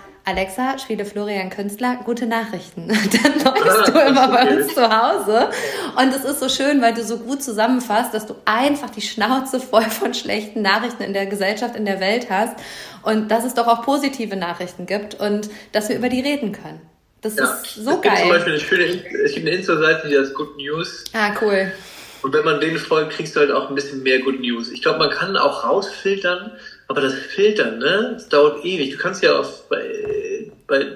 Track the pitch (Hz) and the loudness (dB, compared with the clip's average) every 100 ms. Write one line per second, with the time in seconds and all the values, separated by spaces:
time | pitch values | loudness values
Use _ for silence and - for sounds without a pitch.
0 | - - - 185 190 - 254 269 - 208 | -16 -10 -4 -2 -4 -2 -2 -2 -4 -6
1 | 202 208 208 202 185 - 202 202 247 247 | -4 -6 -4 -4 -4 -6 -8 -4 -2 -2
2 | - 233 240 226 220 180 - - 165 214 | -4 -4 -2 -2 -4 -8 -10 -12 -2 0
3 | 208 220 277 294 262 415 453 285 269 294 | 2 2 4 4 2 4 4 6 6 6
4 | 277 269 254 240 254 294 - - 233 220 | 6 6 6 6 4 4 2 2 4 4
5 | 247 392 196 220 359 - - - 339 247 | 2 2 2 2 2 0 -6 -6 -4 2
6 | 269 269 269 285 262 - 277 285 233 226 | 2 2 -2 -2 -2 0 2 4 4 2
7 | 214 233 233 277 262 208 226 254 240 214 | -4 -6 -4 -6 -4 0 2 2 2 0
8 | 247 214 214 - - 220 277 285 226 - | 0 -4 -8 -14 -6 -2 0 0 -4 -10
9 | - - 214 262 262 254 - 220 220 - | -8 -4 0 0 -2 -6 0 2 2 -2
10 | 392 240 - 208 214 226 196 208 240 - | -4 -4 -4 -4 -4 -2 0 2 0 -6
11 | 190 196 196 202 190 214 240 226 202 185 | -4 -4 -4 -2 -2 -2 -4 -4 -4 -2
12 | 185 233 240 190 226 - - - - - | 0 -2 0 0 0 -4 -14 -16 -16 -8
13 | 220 220 214 226 247 247 233 233 - 285 | 0 0 2 0 0 0 2 2 2 0
14 | 277 269 208 196 175 170 180 - 180 202 | 0 -4 -6 -4 -4 -6 -10 -10 -6 -4
15 | 208 - 208 208 208 - - 214 214 233 | -6 -6 -2 -2 -4 -12 -6 -4 -2 -2
16 | 247 254 277 285 208 202 156 160 - _ | 0 0 0 -2 -4 -8 -14 -18 -20 _
17 | _ _ 220 214 254 - - 214 226 349 | _ _ -6 0 0 -2 -10 -8 0 2
18 | - 190 175 170 175 151 - 185 165 180 | 4 4 4 4 2 -2 0 2 2 -2
19 | - 427 - 175 160 185 - 156 160 160 | -6 -2 0 0 -2 -2 0 2 4 2
20 | 151 139 135 - 147 143 143 160 185 - | 2 2 2 -4 -10 -8 -6 -6 -6 -10
21 | - 220 208 208 214 196 185 - - - | -8 -2 -2 0 2 2 0 -6 -16 -18
22 | - - 135 151 151 147 160 165 - 156 | -20 -10 0 2 2 2 0 -2 0 0
23 | 156 - 160 156 143 131 143 139 139 135 | 0 -4 -4 2 4 4 0 -4 -6 -4
24 | 131 131 131 123 123 117 107 - 160 - | 2 2 2 -2 -2 -4 -6 -2 0 0
25 | 147 - 180 196 143 - - 196 196 - | 0 -2 -2 2 2 0 0 0 0 -4
26 | 196 196 180 180 214 - - - - 139 | -2 0 0 -2 -6 -14 -20 -20 -6 -2
27 | 135 - - - 208 208 120 113 139 196 | 0 -2 -6 2 4 4 0 0 2 2
28 | 247 233 - 143 147 147 170 185 135 - | 0 -6 2 6 6 4 -4 -2 -4 -4
29 | - - 160 143 - - - - - 427 | -6 2 4 4 0 -8 -6 -4 -4 -6
30 | 427 - - 392 - - - 135 - | -4 -4 -4 -6 -8 -16 0 0 0